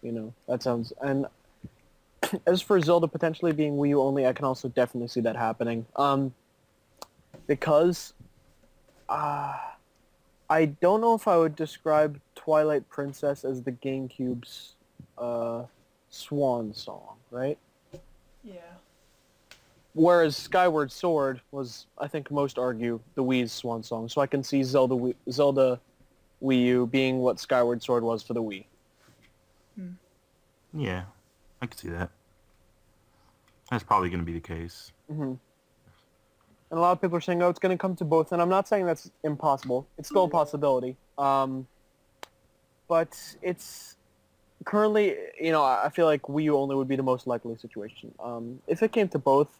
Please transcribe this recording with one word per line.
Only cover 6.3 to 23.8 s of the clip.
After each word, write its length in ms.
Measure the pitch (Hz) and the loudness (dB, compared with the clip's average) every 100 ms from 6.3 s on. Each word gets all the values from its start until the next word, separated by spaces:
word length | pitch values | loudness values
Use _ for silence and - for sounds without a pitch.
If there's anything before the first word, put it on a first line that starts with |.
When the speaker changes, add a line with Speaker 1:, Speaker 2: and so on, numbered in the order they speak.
| 123 _ _ _ _ _ _ - _ _ - - | -6 _ _ _ _ _ _ -20 _ _ -20 -4
Speaker 1:
because, 680 | 147 - 151 170 175 - _ - _ _ _ _ _ _ _ _ | -2 2 4 4 0 -8 _ -20 _ _ _ _ _ _ _ _
uh, 480 | 147 151 143 143 139 139 - _ _ _ _ _ _ _ | -4 -4 -4 -6 -8 -12 -16 _ _ _ _ _ _ _
I 160 | 160 160 | 2 2
don't 340 | 143 175 214 | 2 2 4
know 140 | 226 | 4
if 120 | 226 - | 2 4
I 100 | 175 | 4
would 200 | 160 151 | 4 0
describe 640 | 156 - - 151 156 143 _ | -8 -6 2 4 4 0 _
Twilight 540 | - - 156 156 147 - | -16 0 2 4 2 -2
Princess 560 | - 143 135 147 139 | -8 -8 -4 -4 -4
as 180 | 131 131 | -6 -6
the 100 | 123 | -6
GameCube's, 1000 | 123 135 135 131 - 127 123 - - - _ _ _ - - | -8 -6 -6 -8 -6 -6 -6 -10 -20 -20 _ _ _ -20 -10
uh, 460 | 120 120 117 117 123 _ _ _ _ | -6 -4 -4 -6 -10 _ _ _ _
swan 640 | - - 147 139 120 110 | -20 -8 0 0 0 -4
song, 440 | 104 - 98 - 107 _ | -10 -14 -16 -18 -20 _
right? 280 | 123 131 151 _ _ _ - - _ _ _ | -6 -4 -6 _ _ _ -20 -20 _ _ _
Speaker 2:
Yeah. 160 | 233 185 170 180 _ _ _ _ _ _ _ - _ _ _ | -20 -20 -20 -20 _ _ _ _ _ _ _ -20 _ _ _
Speaker 1:
Whereas 420 | - 165 175 160 139 | 2 6 6 4 0
Skyward 560 | - 185 180 156 143 | -2 2 4 2 -2
Sword 480 | - 180 160 135 127 _ | -2 0 0 0 -4 _
was, 340 | 139 131 113 - - | -10 -10 -12 -20 -12
I 80 | 143 | -8
think 240 | 156 139 | -8 -4
most 280 | 143 143 - | -2 -2 0
argue, 420 | 127 113 120 117 - | -2 -2 -2 -4 -8
the 100 | - | -4
Wii's 260 | 127 127 120 | 0 0 0
swan 320 | - 123 113 | -4 -6 -6